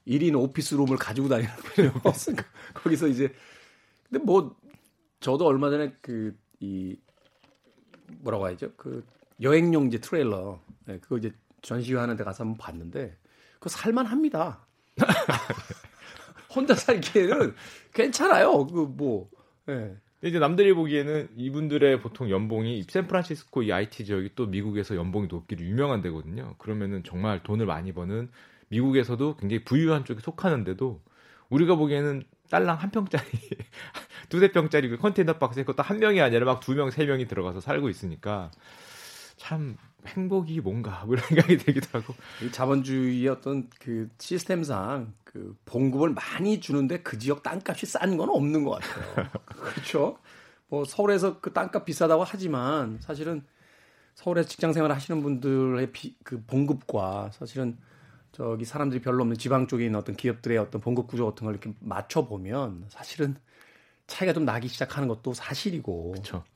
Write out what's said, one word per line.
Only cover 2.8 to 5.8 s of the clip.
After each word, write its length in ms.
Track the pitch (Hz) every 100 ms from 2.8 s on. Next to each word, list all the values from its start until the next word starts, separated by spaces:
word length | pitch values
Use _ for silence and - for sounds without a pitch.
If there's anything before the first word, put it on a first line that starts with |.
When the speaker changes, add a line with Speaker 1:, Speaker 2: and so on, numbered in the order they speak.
| 170 151 156
Speaker 1:
이제 240 | 123 135 - - - - _ _ _ _
근데 140 | 247
뭐 300 | 294 185 143 - _ - _ _ _ _
저도 280 | - 139 170
얼마 240 | 135 143
전에 240 | 147